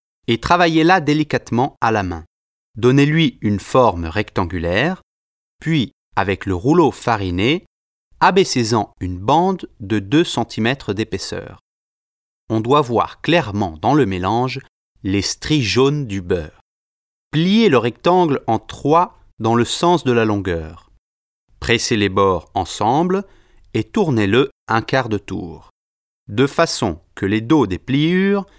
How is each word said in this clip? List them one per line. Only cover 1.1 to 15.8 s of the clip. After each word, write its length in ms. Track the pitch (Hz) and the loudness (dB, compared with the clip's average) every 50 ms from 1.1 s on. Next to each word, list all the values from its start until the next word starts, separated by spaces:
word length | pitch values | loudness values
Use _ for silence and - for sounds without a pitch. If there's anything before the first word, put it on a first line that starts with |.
| 147 151 151 - - 123 - - - 117 127 143 - - | 0 0 0 -2 -2 -4 -4 -2 -2 -2 -2 -2 -2 -4
à 120 | - 117 113 | -2 -2 0
la 100 | 107 98 | 0 -2
main. 220 | 90 85 82 82 _ _ _ _ _ _ _ _ _ - | -4 -6 -10 -12 _ _ _ _ _ _ _ _ _ -8
Donnez-lui 640 | 110 104 123 127 139 139 147 151 165 160 151 - - | 0 2 4 4 6 4 4 4 2 2 2 0 -2
une 180 | - 107 104 95 | -2 -2 -2 -2
forme 460 | - - - 131 127 113 95 87 82 | -2 0 2 4 4 4 2 0 -4
rectangulaire, 960 | 82 80 107 107 - - - 87 82 95 87 82 85 87 104 127 170 190 - _ _ _ _ _ _ _ _ _ _ _ _ | -6 -4 -4 -4 -4 -2 -4 -4 -4 -4 -4 -4 -2 0 0 0 0 -2 -4 _ _ _ _ _ _ _ _ _ _ _ _
puis, 320 | - 156 165 156 110 92 _ _ _ _ - | -4 -2 0 0 0 -2 _ _ _ _ -4
avec 300 | - 98 95 98 - - | -4 -2 -2 -2 -4 -2
le 100 | 98 95 | -4 -4
rouleau 360 | 87 90 127 156 180 165 127 | -2 0 2 2 4 4 2
fariné, 760 | 101 - - - 117 107 98 92 87 87 98 120 156 185 - _ _ _ _ _ _ _ _ _ _ - | 0 -2 -2 -2 -2 -2 -2 -4 -2 0 0 0 -2 -2 -6 _ _ _ _ _ _ _ _ _ _ 2
abaissez-en 720 | 160 180 185 196 185 - - 135 120 107 120 113 101 - _ - | 2 4 4 4 2 2 2 -2 0 0 0 0 0 -2 _ -10
une 180 | - 90 90 90 | -10 -8 -8 -6
bande 520 | 95 110 139 160 175 190 190 170 - - _ - | -2 0 2 2 2 0 -2 -4 -8 -16 _ -14
de 180 | 101 98 110 107 | -8 -4 -4 -2
deux 260 | 101 95 139 156 175 | -2 0 0 0 0
centimètres 680 | - - - 117 - - - 110 113 135 143 - - 101 | 0 -2 -4 -4 -4 -4 -4 -2 -2 -2 -4 -4 -6 -4
d'épaisseur. 680 | 95 110 - - 95 - - - 90 - - - - _ _ _ _ _ _ _ _ _ _ _ _ _ _ _ _ _ - | -4 -4 -6 -6 -8 -8 -8 -10 -10 -12 -14 -18 -20 _ _ _ _ _ _ _ _ _ _ _ _ _ _ _ _ _ -4
On 100 | 110 113 | -2 -2
doit 220 | 107 113 139 147 147 | 2 2 4 2 2
voir 400 | 120 120 104 92 - - - - | 2 0 0 0 -2 -4 -10 -4
clairement 560 | - 156 175 147 107 98 104 104 90 80 78 | 0 0 0 0 -2 -4 -4 -4 -4 -6 -4
dans 140 | 80 110 139 | -2 2 2
le 100 | 151 135 | 2 2
mélange 560 | 101 95 90 90 95 107 117 127 131 127 135 - _ _ _ _ _ _ _ - | 2 0 -4 -2 -2 -2 0 -2 -2 -6 -8 -14 _ _ _ _ _ _ _ -6
les 200 | 98 95 101 95 | -2 -2 -2 -2
stries 400 | - - - - - 156 151 123 | -4 -6 -8 -4 -2 0 0 0
jaunes 440 | 101 92 117 | 0 2 2